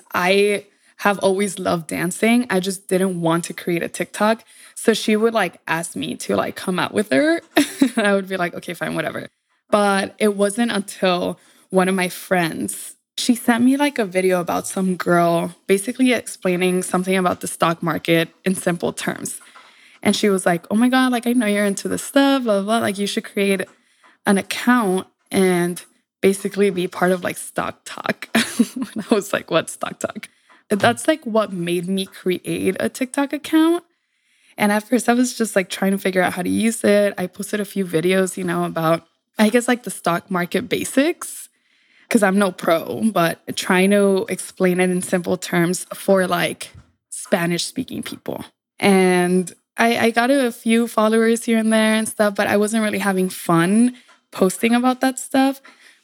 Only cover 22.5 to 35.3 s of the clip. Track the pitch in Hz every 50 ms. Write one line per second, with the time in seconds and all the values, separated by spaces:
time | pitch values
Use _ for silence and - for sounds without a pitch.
22.5 | 208 196 190 208 220 233 226 220 202 196 202 196 - - - - - 208 196 196
23.5 | 196 185 190 - - _ _ _ _ _ _ _ _ _ _ - 101 95 - -
24.5 | - - - 240 247 247 226 190 185 185 - - _ _ _ _ - 196 190 185
25.5 | 180 175 175 180 180 170 - - _ _ _ _ _ _ - 190 196 190 - 196
26.5 | - 196 202 202 180 180 175 180 - - 180 180 185 180 180 - 170 - - -
27.5 | - - 170 - - - _ - - - - - - - - - - 226 - -
28.5 | - - 226 - - 254 262 - - - 190 - 233 208 180 - - - - -
29.5 | 165 165 - - - - - - - - - - - - - - _ _ _ _
30.5 | _ _ _ - 220 196 202 233 233 233 - - 311 311 - 233 214 220 208 262
31.5 | 190 180 170 170 175 180 170 180 196 190 190 185 - - - 185 180 175 - -
32.5 | 165 180 190 190 190 - - 226 - - 262 254 - - 285 277 - 294 - -
33.5 | - 311 311 330 339 349 - _ _ _ _ _ _ _ _ _ _ _ _ _
34.5 | _ - 208 208 208 214 208 - 262 233 226 - 240 240 254 247